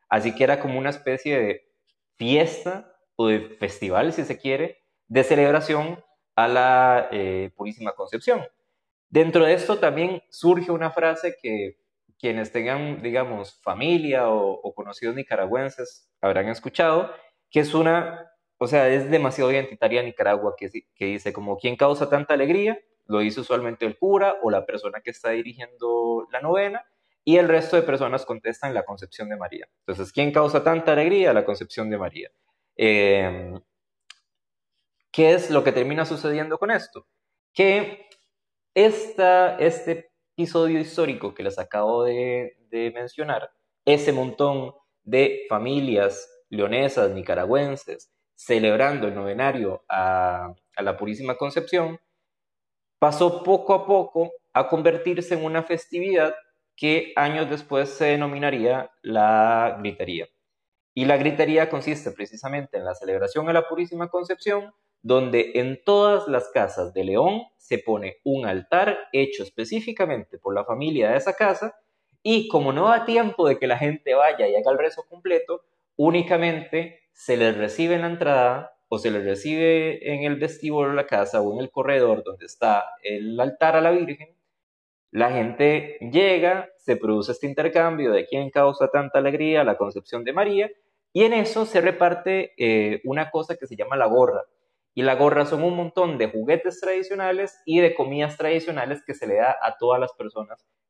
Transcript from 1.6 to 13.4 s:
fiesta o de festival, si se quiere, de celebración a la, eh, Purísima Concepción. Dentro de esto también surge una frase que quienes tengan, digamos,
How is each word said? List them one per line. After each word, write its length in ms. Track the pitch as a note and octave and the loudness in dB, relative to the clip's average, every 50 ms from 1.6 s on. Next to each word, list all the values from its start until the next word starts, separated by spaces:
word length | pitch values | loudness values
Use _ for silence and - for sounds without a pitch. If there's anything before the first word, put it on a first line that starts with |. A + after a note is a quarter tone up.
| - _ _ _ _ _ _ _ _ _ _ - | -10 _ _ _ _ _ _ _ _ _ _ -8
fiesta 760 | A2+ A#2+ C3+ D3+ E3 - - - - F3+ F#3 G3+ - _ _ _ _ _ _ | -2 2 2 2 2 2 0 -6 -8 -8 -8 -10 -12 _ _ _ _ _ _
o 120 | - A2+ A2 | 0 2 2
de 280 | A2 G#2+ G#2+ - - - | 2 0 -2 -6 -10 -8
festival, 560 | G#2 F#2+ - - G#2+ F#2+ F2+ G2+ C3 E3 D#3+ | -8 -8 -6 -8 -6 -2 0 0 0 0 -2
si 100 | E3 C#3+ | -4 -6
se 140 | - A#2+ - | -6 -8 -8
quiere, 460 | - C3+ C3+ C3+ D#3+ F3 - _ _ _ _ _ _ - | -4 -4 -2 -2 -4 -6 -8 _ _ _ _ _ _ -2
de 160 | A2 C3 C3 | 2 2 2
celebración 800 | - D#3+ C#3+ C#3+ C#3+ D3 - D3+ - D#3 D3+ D3+ D#3+ F3+ - - _ _ _ _ _ _ | 4 4 4 4 4 4 2 0 0 -2 -2 -2 -4 -8 -12 -16 _ _ _ _ _ _
a 120 | - A#2 A#2+ | 0 2 2
la, 600 | B2 B2+ B2+ B2+ B2+ B2+ B2+ B2+ B2+ B2 - - | 2 2 4 4 4 6 6 6 4 4 2 0
eh, 400 | G#2+ G2+ G2 F#2+ F#2+ F#2+ G2 F#2+ - | -4 -4 -4 -2 -4 -4 -6 -6 -10
Purísima 380 | - G2+ G#2+ G#2+ A2+ A2+ G#2 - | -10 -12 -12 -12 -10 -10 -10 -8
Concepción. 480 | - G2 - - A#2 - B3 - - - - - _ _ _ _ _ _ _ _ _ _ _ | -8 -8 -8 -8 -4 -2 0 0 0 -2 -8 -16 _ _ _ _ _ _ _ _ _ _ _
Dentro 360 | - D3+ E3 E3+ E3 F3 D#3+ | 4 4 4 6 6 4 6
de 80 | D#3 F3 | 6 4
esto 240 | F3 - - G#3 G#3 | 4 2 0 0 0
también 420 | - D#3 C#3 D#3 E3+ F3+ F#3+ F3 - _ | 2 0 0 0 -2 -2 -4 -6 -10 _
surge 420 | - - - E3+ F3+ F3+ F3 F3 | -12 0 4 4 4 4 2 0
una 200 | E3+ D#3+ E3 D#3+ | -2 -2 -2 -2
frase 460 | D#3 E3+ E3 D#3+ D#3+ D#3+ - F3 E3+ - | -2 0 0 0 0 -2 -4 -6 -8 -8
que 360 | - A#2 A2 G#2 G2+ F#2+ - _ _ _ _ _ _ _ _ _ | -6 -6 -4 -4 -4 -6 -10 _ _ _ _ _ _ _ _ _
quienes 340 | - A#2+ A2+ A2+ G#2+ A2 | -4 -4 -4 -4 -6 -6
tengan, 500 | - A#2 A2+ B2 C3+ C#3+ D3 D3 D3 - | -4 -4 -4 -2 -4 -4 -4 -6 -8 -8
digamos, 600 | A2+ A#2+ A#2+ B2+ B2+ B2 A2+ G2+ | -6 -4 -2 -2 -2 -2 -6 -10